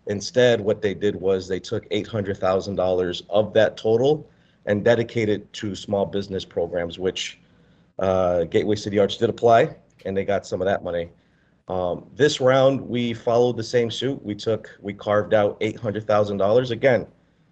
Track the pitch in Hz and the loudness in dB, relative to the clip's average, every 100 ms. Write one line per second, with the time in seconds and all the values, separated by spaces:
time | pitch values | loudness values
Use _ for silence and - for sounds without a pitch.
0 | - 101 - 127 123 113 104 104 101 87 | -8 -6 -2 4 4 4 2 0 -2 0
1 | 101 87 92 95 90 92 - 107 - 107 | -2 0 0 -2 -2 -8 -6 -8 -4 -6
2 | - 110 98 95 92 95 101 92 92 90 | -4 -6 -4 -2 0 0 -2 -2 0 0
3 | 90 87 - 104 101 110 104 - 110 113 | -2 -4 -2 0 2 2 2 2 0 2
4 | 139 151 - _ _ _ - 104 117 117 | 2 0 -4 _ _ _ -2 0 2 2
5 | 117 120 107 98 - - 107 92 - 101 | 0 -2 0 -2 -6 -10 -10 -8 -4 -2
6 | 95 101 95 95 - - 85 87 85 85 | -2 -4 -6 -8 -6 -6 -4 -4 -6 -4
7 | 92 - - - _ _ _ _ _ - | -4 -4 -8 -14 _ _ _ _ _ -4
8 | 95 92 90 87 85 107 95 104 104 101 | 0 2 2 0 0 0 0 -2 0 2
9 | 98 - 110 - 117 117 160 - _ _ | 0 0 -2 2 4 6 4 -4 _ _
10 | 95 98 95 98 - 98 92 98 87 85 | -6 -4 -2 -2 -2 -4 -2 -2 -4 -6
11 | 85 _ _ _ _ _ - 92 90 85 | -8 _ _ _ _ _ -8 -4 -4 -6
12 | - - 147 151 127 135 135 131 - 120 | -8 0 0 4 4 6 4 2 -4 -4
13 | 120 117 - 117 123 113 110 123 117 - | -4 -4 0 2 2 0 -2 0 0 -2
14 | 131 - 101 104 - 110 - - 98 101 | -6 -6 -8 -6 -2 -4 -6 -14 -12 -6
15 | 107 104 92 107 104 - 110 - 113 104 | 0 0 4 4 2 0 -4 -4 -6 -4
16 | 107 104 104 101 98 120 127 113 135 113 | 0 2 2 0 2 2 2 0 2 2
17 | 80 _ _ _ _ | 0 _ _ _ _